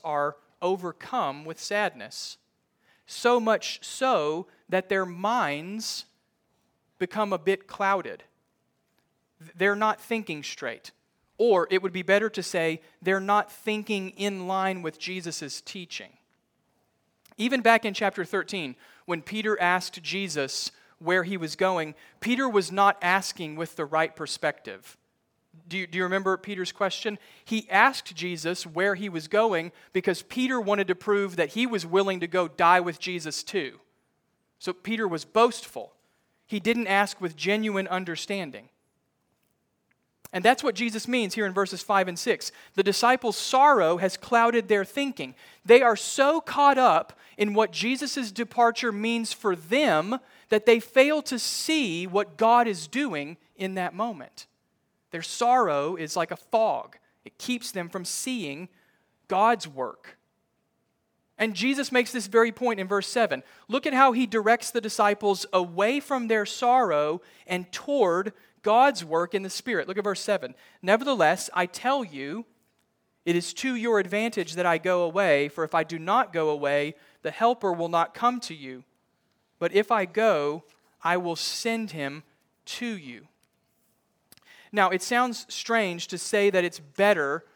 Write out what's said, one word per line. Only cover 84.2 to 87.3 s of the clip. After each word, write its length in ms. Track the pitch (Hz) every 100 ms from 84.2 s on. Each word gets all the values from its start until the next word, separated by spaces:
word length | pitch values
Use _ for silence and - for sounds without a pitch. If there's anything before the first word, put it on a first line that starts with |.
| _ _ _ - _
Now, 180 | 208 185
it 120 | 185
sounds 440 | - 240 247 226 -
strange 560 | - - 226 196 170 -
to 100 | 180
say 320 | - 208 202
that 140 | 190
it's 160 | 175 -
better 640 | 147 - 202 190 139